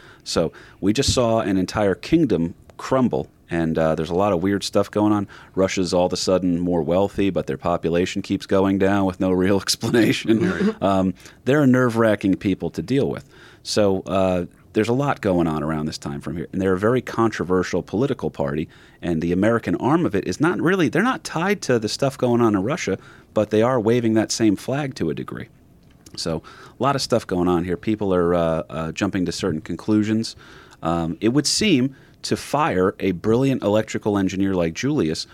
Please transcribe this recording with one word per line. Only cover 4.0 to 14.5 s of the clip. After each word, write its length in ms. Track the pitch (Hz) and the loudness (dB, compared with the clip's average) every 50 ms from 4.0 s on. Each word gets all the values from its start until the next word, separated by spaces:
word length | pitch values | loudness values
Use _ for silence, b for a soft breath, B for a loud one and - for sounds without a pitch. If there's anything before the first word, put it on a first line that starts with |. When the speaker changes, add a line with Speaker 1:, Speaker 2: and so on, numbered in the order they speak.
| 80 82 | -2 -2
Speaker 1:
a 40 | 85 | 0
lot 180 | 92 101 104 | 0 2 2
of 100 | 95 82 | 2 0
weird 200 | 90 98 101 92 | 0 0 0 -2
stuff 280 | - - - 104 101 - | -2 0 0 0 0 0
going 220 | - 104 104 107 | 0 0 2 2
on. 140 | 104 104 98 B B B B B B | 2 0 -2 B B B B B B
Russia's 400 | 92 95 95 - 98 92 82 92 | 0 0 0 0 -2 0 0 2
all 120 | 87 90 | 2 2
of 60 | 90 | 2
a 40 | 90 | 0
sudden 440 | - - 98 92 90 92 90 85 87 | -2 0 0 2 2 2 0 0 0
more 220 | 87 87 87 85 | 0 0 0 0
wealthy, 480 | 73 78 85 95 101 98 - - 98 98 | 0 2 2 2 2 0 0 0 0 0
but 160 | 85 82 76 | 0 -2 -4
their 100 | - 67 | -4 -6
population 640 | - - 87 87 85 - 82 82 87 92 - - 98 | -4 -2 -2 0 0 0 0 0 0 0 0 -2 -6
keeps 240 | 95 - 98 95 - | -4 -4 -4 -4 -2
going 340 | - 101 95 98 95 98 95 | 0 0 2 2 2 2 2
down 280 | 95 95 101 101 95 | 2 2 2 2 0
with 120 | 95 90 - | -2 -2 -2
no 140 | 95 92 | 0 0
real 240 | 92 92 92 95 101 | 2 2 4 2 2
<laughs> 60 | 95 | 2
explanation. 880 | - - - - - 110 - 117 107 - - - - - 113 107 - 185 | 0 -2 -4 -4 -2 0 2 4 4 2 0 0 0 0 2 2 2 0
Speaker 2:
Right. 320 | - - 190 220 220 - | 0 0 -2 -2 0 0
Speaker 1:
Um, 320 | - 98 98 95 95 92 - B B B B B - | 0 2 2 2 2 0 -2 B B B B B -2
they're 220 | 123 139 151 143 | 0 2 4 4
nerve-wracking 720 | 127 127 127 127 120 110 113 113 110 104 - - 98 90 | 4 4 4 4 2 2 2 4 4 2 2 2 0 0
people 340 | - - 98 90 - 87 80 | 0 0 -2 -2 -2 -4 -6
to 120 | - 85 | -6 -6
deal 260 | 80 95 131 139 110 71 | -4 -2 0 0 0 -2
with. 200 | 58 - - B B B B B B B | -4 -8 -12 B B B B B B B
So, 400 | B - - 110 104 98 95 95 | B -4 0 2 2 2 0 -2
uh, 420 | - - 90 98 95 92 92 90 87 - | -2 -2 0 0 2 2 0 0 -2 -6